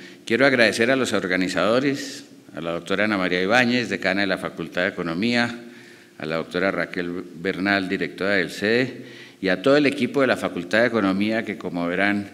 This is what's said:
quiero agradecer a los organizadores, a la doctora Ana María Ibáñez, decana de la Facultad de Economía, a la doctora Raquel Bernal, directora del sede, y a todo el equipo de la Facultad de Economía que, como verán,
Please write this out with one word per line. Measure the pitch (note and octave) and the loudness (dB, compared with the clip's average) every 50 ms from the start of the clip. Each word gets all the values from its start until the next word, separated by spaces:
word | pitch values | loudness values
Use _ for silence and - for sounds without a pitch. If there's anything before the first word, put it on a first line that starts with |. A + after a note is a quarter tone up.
| - - - - - | -18 -18 -20 -12 -2
quiero | - A2+ A#2 C3+ | 0 2 4 4
agradecer | C#3 C3 B2 A2+ G#2 F2+ A2+ A2+ B2 | 4 6 6 4 4 4 4 2 2
a | C3+ | 2
los | C3 A#2+ - G#2+ | 2 2 0 0
organizadores, | G2 F#2 F2 F#2 F2+ F#2 F2+ F2 E2 F2+ G#2 A#2 B2+ C#3+ C#3+ C3+ C#3 - - - - - - - - - - - | 0 0 0 0 0 0 0 0 2 2 4 2 2 2 0 -2 -2 -6 -8 -12 -12 -14 -18 -20 -20 -20 -16 -12
a | D2+ | -8
la | D#2+ E2+ | -6 -6
doctora | E2+ E2+ - - F#2+ F#2+ G#2 | -6 -6 -4 -2 0 0 0
Ana | A2 G#2 | 0 0
María | F#2+ F#2 F2 F2+ F2+ | 0 0 0 0 0
Ibáñez, | F#2 F#2+ A2+ B2+ B2 A#2 B2 B2+ A#2 | 2 4 4 4 4 4 2 0 0
decana | F#2+ G2 F2+ - F#2 F#2+ G2 | -2 -4 -2 0 0 0 0
de | G2+ | 0
la | F#2+ F#2 | 0 -2
Facultad | F#2 F#2+ D#2+ - - E2+ D#2+ - F2 | -2 -4 -6 -6 -8 -8 -4 -2 0
de | F2+ - | 0 0
Economía, | - F#2 F2 E2+ D#2+ F2 A2 A#2+ A#2+ A#2+ A#2+ A#2 A#2+ - - - - - - - - - - - - | -2 -4 -4 -4 -2 -2 0 0 2 0 0 -2 -4 -10 -14 -18 -20 -20 -20 -20 -20 -20 -20 -20 -14
a | - D2+ | -10 -6
la | D#2 D#2+ | -4 -4
doctora | E2 - - - F2 F#2 G2 | -4 -4 -4 -2 0 0 0
Raquel | F2 E2+ E2 - - F#2 F2 F2 F2 F#2 F2+ - - | 0 -2 -4 -4 -4 -6 -6 -4 -6 -8 -10 -12 -12
Bernal, | - E2+ F#2+ F2 E2+ F#2+ G2+ G2+ G2 F#2+ | -6 -4 -4 -2 0 0 2 2 2 0
directora | F#2+ G2 E2+ E2+ D2+ - - F2+ G2 | 0 -2 -2 -4 -4 -4 -2 -2 0
del | G2+ F#2+ E2+ - | 2 2 0 -2
sede, | - - G2+ G#2+ A2+ B2 C3 C3 - - - - - - - - - - | -4 -2 0 2 2 2 0 -2 -4 -10 -14 -16 -18 -18 -20 -20 -10 -4
y | F#2 | 0
a | F2+ F#2 - | 0 0 2
todo | - C3+ C#3 | 4 4 4
el | D3+ D3 | 6 4
equipo | C3 - - B2 A2+ A#2+ C#3 | 2 2 0 -2 0 0 2
de | C3+ | 2
la | B2 G#2 | 2 2
Facultad | - G2+ F2+ - F2+ E2+ - G#2+ A2 | 2 0 -2 -4 -6 -4 0 2 2
de | A#2+ | 4
Economía | A2+ A#2 A2 G2 F#2+ F#2+ G2 G#2 G#2+ A2 A2+ G2 | 4 2 2 2 2 2 2 0 0 0 -2 -4
que, | G#2 F#2 | -4 -6
como | - - F2+ E2+ F2 F2 | -8 -8 -6 -4 -4 -4
verán, | E2+ F2+ F#2 G2 G2+ G#2 G2+ G2+ - | -2 0 0 0 0 0 -2 -4 -6